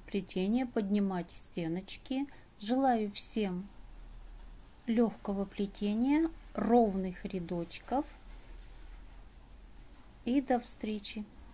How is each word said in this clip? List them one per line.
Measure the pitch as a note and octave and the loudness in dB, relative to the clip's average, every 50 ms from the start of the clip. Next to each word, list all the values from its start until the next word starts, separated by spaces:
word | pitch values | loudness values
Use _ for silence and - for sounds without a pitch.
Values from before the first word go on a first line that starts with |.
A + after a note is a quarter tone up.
| - | -6
плетение, | - - G3 F#3 - - F#3 F#3 G3+ A3+ B3+ C4 | -4 -2 -2 -2 -2 0 0 2 4 4 2 2
поднимать | B3 - A#3 G3+ G3 G#3 G#3 G3 F#3+ F#3 F3 F3 - | 0 0 0 2 4 4 4 4 2 2 -2 -4 -6
стеночки. | - - - - - F#3 E3 D#3+ E3+ F#3 F#3+ - - - - - C4 C4+ C#4+ - - - - - - - | -8 -14 -14 -8 -4 -4 -2 0 -2 -2 -4 -6 -10 -10 -6 -2 -2 -2 -2 -4 -6 -12 -20 -20 -14 -8
Желаю | G#3 G3+ B3 C4 C4+ C4 A#3+ A3 G#3+ G3+ | -2 2 4 6 6 6 6 4 2 0
всем | G3+ - - - - A3+ G#3 F#3+ F3+ F3+ G3+ - - - - - - - - - - - - - - - - - - - - - - - - | -4 -6 -6 -2 0 0 2 2 0 -2 -6 -8 -12 -16 -16 -16 -16 -16 -14 -14 -14 -14 -16 -16 -16 -16 -16 -16 -16 -16 -18 -20 -20 -8 -4
лёгкого | A#3 A3+ A#3+ A#3 G3+ G3+ - - G#3 G3 G3 G3 | 2 4 6 4 4 2 -2 -4 -2 0 0 -2
плетения, | G3 - - G3+ G3+ - - G3+ G#3 G#3 A3+ B3 C4+ D4 D#4 E4 E4 - - - - | -2 -2 -2 -2 -2 -2 -2 0 0 2 2 4 6 6 6 4 2 0 -6 -14 -8
ровных | - G#3+ G3+ G#3 A#3+ A#3+ A3+ G#3 F#3+ F#3+ F#3 F#3 F3+ - - | -4 0 4 8 8 8 8 6 4 0 -2 -2 -4 -6 -6
рядочков. | F#3+ - F#3 E3+ E3 F3+ E3+ E3+ E3+ - - - - B3 C#4 D#4 - - - - - - - - - - - - - - - - - - - - - - - - - - - - - - - - - - - - - - - - - - - - | -4 -4 -4 -2 -2 -2 -2 -2 -4 -8 -12 -4 -2 0 0 0 -2 -6 -18 -18 -16 -16 -16 -16 -16 -16 -16 -16 -16 -16 -16 -16 -16 -16 -16 -16 -16 -18 -18 -18 -18 -20 -20 -20 -20 -20 -18 -18 -18 -18 -18 -18 -18 -18 -20 -20 -20 -20 -6 0
И | A#3+ B3+ C#4+ | 2 4 4
до | C4 - B3+ A#3 | 4 4 4 2
встречи. | A#3+ - - - - G#3+ G#3+ G#3 - - - G#3+ G#3 - - - - - | 2 -2 -8 -6 -4 -4 -4 -4 -6 -6 -6 -8 -8 -8 -12 -16 -16 -16